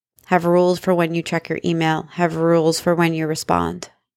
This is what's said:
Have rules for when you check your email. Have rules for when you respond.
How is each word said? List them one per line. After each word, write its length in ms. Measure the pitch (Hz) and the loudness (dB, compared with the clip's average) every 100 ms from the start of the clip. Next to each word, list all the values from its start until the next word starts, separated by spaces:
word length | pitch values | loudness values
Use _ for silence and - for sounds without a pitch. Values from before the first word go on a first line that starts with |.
| _ _ - | _ _ -2
Have 180 | 180 | 0
rules 340 | 175 175 180 175 | 2 2 2 0
for 160 | 190 | 0
when 200 | 175 165 | 0 0
you 80 | 170 | -2
check 260 | - 165 - | -4 -6 -4
your 120 | 160 | -6
email. 440 | 175 165 160 156 160 | -2 0 0 -2 -4
Have 240 | 175 170 160 | -2 -2 0
rules 420 | 165 170 160 160 | 2 4 2 0
for 160 | 175 | 0
when 200 | 170 165 | 0 0
you 120 | 160 156 | 0 -4
respond. 640 | 156 - 87 165 175 - _ _ | -4 -2 -2 -2 -6 -14 _ _